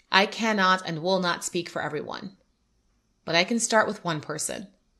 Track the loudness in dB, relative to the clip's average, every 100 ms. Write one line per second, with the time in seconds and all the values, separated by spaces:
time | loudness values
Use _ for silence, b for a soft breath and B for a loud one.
0 | 0 2 2 0 0 2 4 4 0 -4
1 | 0 0 0 -2 -4 -6 -4 -6 -4 -6
2 | -8 -10 -12 -16 _ _ _ _ _ _
3 | _ _ 0 2 2 0 2 4 2 0
4 | -4 -4 -4 -6 -6 -8 -12 _ _